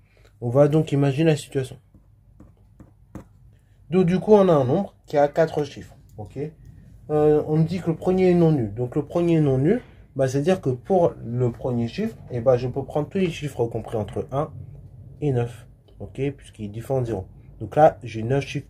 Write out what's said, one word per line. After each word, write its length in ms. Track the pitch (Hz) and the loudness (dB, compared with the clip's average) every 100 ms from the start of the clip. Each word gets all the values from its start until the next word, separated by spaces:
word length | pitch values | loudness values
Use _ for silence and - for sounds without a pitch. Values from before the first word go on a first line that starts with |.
| _ _ _ - | _ _ _ -10
On 100 | 120 | 0
va 200 | 127 147 | 4 4
donc 240 | 156 156 | 4 0
imaginer 380 | 139 143 135 165 | 0 0 2 2
la 40 | 147 | 0
situation. 420 | - 139 127 - _ _ _ _ _ - - _ _ - - _ _ - - _ - - _ _ - | -2 -6 -6 -10 _ _ _ _ _ -20 -20 _ _ -20 -20 _ _ -20 -20 _ -20 -20 _ _ -4
Donc, 160 | 170 185 | 0 2
du 160 | 185 | 2
coup, 100 | 185 | 6
on 160 | 214 190 | 6 8
a 60 | |
un 100 | 156 | 4
nombre 320 | 123 160 196 _ - | 4 0 -2 _ -4
qui 120 | 147 | 2
a 100 | 143 | 2
quatre 380 | 156 160 160 143 | 2 0 0 -6
chiffres, 320 | - - - - - | -8 -18 -20 -20 -16
ok ? 220 | 104 131 151 - - - - - - | -14 -10 -10 -12 -20 -20 -20 -18 -4
Euh, 340 | 151 151 151 151 | 2 4 4 2
on 140 | 156 | 0
dit 220 | 160 185 | 0 -2
que 80 | 165 | -4
le 80 | 160 | -4
premier 320 | - 185 185 | 0 2 4
est 60 | 175 | 4
non 180 | 165 | 4
nul. 200 | 151 110 | 2 0
Donc, 220 | 104 123 156 | -4 -6 -4
le 80 | |
premier 300 | 143 180 170 | -4 0 2
est 80 | 165 | 2
non 160 | 147 131 | 2 2
nul, 240 | 147 240 - - - 127 | 2 0 -4 -20 -12 -4
bah, 140 | 131 | -2
c'est-à-dire 320 | 135 147 190 | 0 0 0
que 80 | 143 | -2
pour 440 | 123 - 190 170 - | -4 0 2 0 -2
le 300 | 117 120 123 | -8 -4 -2
premier 380 | 117 135 120 117 | -4 -6 -4 -4
chiffre, 260 | - 220 - - | -4 -8 -8 -10
eh 80 | 123 | -4
bah, 160 | 117 123 | 2 2
je 140 | 123 | 0
peux 160 | 127 139 | -6 -6
prendre 240 | 156 147 | -4 -4
tous 80 | 196 | -2
les 140 | 185 | -2
chiffres 340 | - 147 - 117 | -4 -8 -4 -4
compris 320 | 117 107 113 | -4 -6 -6
entre 320 | 101 - - | -6 -8 -6
un 220 | 135 156 - - - - - - - | -6 -6 -10 -18 -20 -20 -20 -20 -6
et 140 | 147 | -2
neuf, 340 | 123 120 - - - _ - | -2 -2 -8 -20 -20 _ -18
ok ? 220 | 98 - 139 139 | -14 -8 -8 -8
Puisqu'il 300 | - - 107 | -16 -14 -14
est 20 | |
différent 320 | 107 117 135 | -10 -6 -4
de 60 | 117 | -4
zéro. 200 | 101 87 - - - | -6 -8 -16 -20 -14
Donc 160 | 104 147 | -6 4
là, 240 | 156 - | 4 4
j'ai 220 | 120 110 | -8 -8
neuf 220 | 110 139 135 | -4 -4 -4
chiffres 240 | 147 | -8